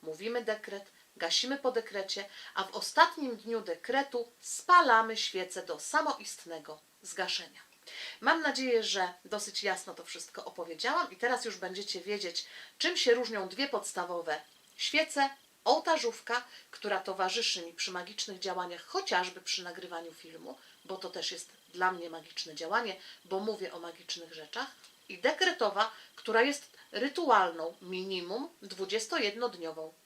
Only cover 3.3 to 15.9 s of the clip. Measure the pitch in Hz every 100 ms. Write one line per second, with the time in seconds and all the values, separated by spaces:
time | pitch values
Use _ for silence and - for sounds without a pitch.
3.3 | 226 214 226 202 165 - 262 285 240 233
4.3 | _ - - - 359 302 226 220 220 -
5.3 | 185 180 190 170 156 - 302 311 - 214
6.3 | - 170 165 151 151 _ _ - - 185
7.3 | - 165 - - _ - - - - 240
8.3 | 330 302 254 262 233 202 202 - - -
9.3 | 208 208 - 202 190 - 170 165 170 -
10.3 | - - - 170 160 226 311 349 185 240
11.3 | 247 233 185 185 185 196 185 175 208 180
12.3 | - - - - - 320 349 254 233 226
13.3 | 220 185 185 269 220 - - 175 175 165
14.3 | 151 - - _ - - 294 311 - 277
15.3 | 277 _ _ - 302 330